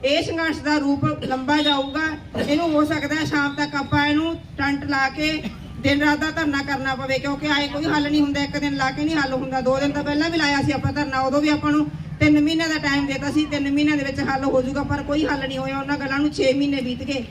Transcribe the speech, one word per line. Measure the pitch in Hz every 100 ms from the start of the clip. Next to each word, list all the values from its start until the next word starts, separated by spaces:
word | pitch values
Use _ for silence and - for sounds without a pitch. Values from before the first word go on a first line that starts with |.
| 254
ਇਹ | 302
ਸੰਘਰਸ਼ | - 330 320 302
ਦਾ | 277 302
ਰੂਪ | 277 285 302 294
ਲੰਬਾ | 240 262 262 302
ਜਾਊਗਾ। | 294 277 269 302 320 302 - - 277
ਇਹਨੂੰ | 294 339
ਹੋ | 302 302
ਸਕਦਾ | 311 285 302
ਹੈ | 302
ਸ਼ਾਮ | 294 285 285
ਤੱਕ | 294 294
ਆਪਾਂ | 277 294 294
ਇਹਨੂੰ | 294 330 330 - -
ਟੰਟ | 277 277 285
ਲਾ | 269 269
ਕੇ | 277 302 311 202 - - -
ਦਿਨ | 277 285
ਰਾਤ | 294 294
ਦਾ | 311
ਧਰਨਾ | 311 311 277
ਕਰਨਾ | 277 277 269 262
ਪਵੇ, | 269 262
ਕਿਉਂਕਿ | 285 277 302
ਆਏ | 285 285
ਕੋਈ | 285 311
ਹੱਲ | 302 294
ਨਹੀਂ | 302
ਹੁੰਦਾ, | 285 285
ਇੱਕ | 277 285
ਦਿਨ | 285 277
ਲਾ | 262
ਕੇ | 269
ਨਹੀਂ | 302 320
ਹੱਲ | 269
ਹੁੰਦਾ। | 262 262 262
ਦੋ | 247 269
ਦਿਨ | 285
ਤਾਂ | 294
ਪਹਿਲਾਂ | 294 294 330
ਵੀ | 339
ਲਾਇਆ | 294 285
ਸੀ | 285
ਆਪਾਂ | 277 269
ਧਰਨਾ, | 269 285 262
ਉਦੋਂ | 262 285
ਵੀ | 302
ਆਪਾਂ | 294 294
ਨੂੰ | 294 302 - - -
ਤਿੰਨ | 302 294
ਮਹੀਨਿਆਂ | 294 320 330
ਦਾ | 302
ਟਾਈਮ | 294 277 277
ਦਿੱਤਾ | 269 285
ਸੀ, | 302 302
ਤਿੰਨ | 285 277
ਮਹੀਨਿਆਂ | 285 294 294
ਦੇ |
ਵਿੱਚ | 277 269
ਹੱਲ | 285 269
ਹੋ | 269 262
ਜਾਊਗਾ, | 254 285
ਪਰ | 277 285
ਕੋਈ | 294 294 311
ਹੱਲ | 285 262
ਨਹੀਂ | 262
ਹੋਇਆ। | 262 269
ਉਹਨਾਂ | 277 285
ਗੱਲਾਂ | 277 269
ਨੂੰ | 302
ਛੇ | 294 262
ਮਹੀਨੇ | 277 285 277
ਬੀਤ | 247 247
ਗਏ | 254 269 226